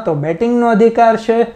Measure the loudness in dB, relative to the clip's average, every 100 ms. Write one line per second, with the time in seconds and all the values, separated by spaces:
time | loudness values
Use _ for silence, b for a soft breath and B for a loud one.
0 | 0 -4 -4 -2 -2 0 0 2 2 4
1 | 2 2 -2 -2 -2